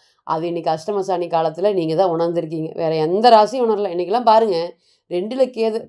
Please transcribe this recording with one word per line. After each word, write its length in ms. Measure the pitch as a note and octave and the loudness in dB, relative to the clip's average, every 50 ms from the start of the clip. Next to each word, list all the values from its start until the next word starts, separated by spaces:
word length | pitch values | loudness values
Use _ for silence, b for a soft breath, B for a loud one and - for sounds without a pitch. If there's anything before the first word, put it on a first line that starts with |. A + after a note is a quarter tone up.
| b b b b b | b b b b b
அது 220 | - D#3+ D#3+ E3 | -4 -4 -4 -4
இன்னைக்கு 240 | F3 E3+ E3+ D#3+ E3+ | -4 -4 -4 -2 -2
அஷ்டம 280 | D#3+ D#3+ - G#3+ G#3 G3 | -2 -4 -4 -4 -4 -4
சனி 280 | F#3+ G3 F#3 F3 F3 | -2 -2 -2 -4 -2
காலத்துல 460 | E3 E3 D#3+ D#3+ D#3+ D#3+ E3+ F#3+ G#3+ | -2 -2 0 0 -2 -2 0 0 0
நீங்க 220 | G3+ F3+ D#3+ D#3+ D#3+ | 0 0 0 0 2
தான் 260 | E3 G3 F3+ E3 E3 | 2 2 2 2 0
உணர்ந்திருக்கீங்க. 540 | E3+ F3 E3+ E3+ D#3+ D#3 E3+ D#3+ D#3 D#3+ - | -2 -2 -2 -2 -4 -4 -6 -6 -6 -6 -6
வேற 200 | - E3+ D#3+ D#3+ | -4 -2 -2 0
எந்த 360 | D#3+ D#3 E3 F3+ G#3 A3 B3 | 0 0 0 2 4 6 6
ராசியும் 400 | A3+ G#3+ G#3+ G#3 A#3+ C4 A#3+ A3+ | 8 8 6 4 0 -2 0 0
உணரல. 180 | G#3+ G3 G#3 F#3 | 0 0 -2 -4
இன்னைக்கெல்லாம் 360 | E3+ F3 F3+ E3+ G#3 B3 A#3+ | -4 -4 -4 -2 -2 0 4
பாருங்க, 500 | A3+ G#3+ A3 A3+ G#3+ F3+ E3 E3+ F3 - _ _ _ _ _ _ - | 4 4 4 4 2 0 -2 -4 -6 -10 _ _ _ _ _ _ -6
ரெண்டுல 340 | E3+ F3 F#3+ A3 C4 C4+ C4 | -4 -4 -4 -2 -2 -2 -2
கேது, 400 | B3+ B3+ A3 A3+ A3+ G#3+ A3+ - | -2 -2 -2 -2 -2 -2 -4 -8